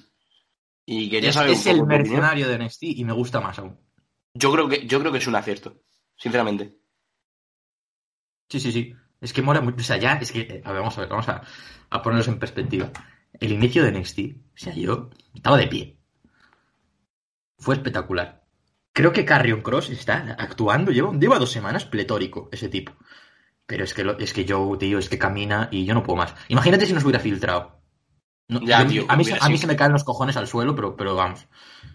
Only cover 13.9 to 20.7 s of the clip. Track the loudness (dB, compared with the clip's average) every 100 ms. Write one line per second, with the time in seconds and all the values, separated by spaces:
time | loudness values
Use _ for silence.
13.9 | 0 -6 -6 -8 -10 _ -16 -12 -6 -4
14.9 | -4 -8 -20 _ -2 4 4 4 -4 -10
15.9 | _ _ _ _ _ _ _ _ _ _
16.9 | _ _ _ _ _ _ _ -2 0 -2
17.9 | -4 -4 -4 -6 -10 _ _ _ _ _
18.9 | 4 4 4 4 4 4 0 0 -2 -2
19.9 | -6 -2 -2 -4 -8 -8 -2 2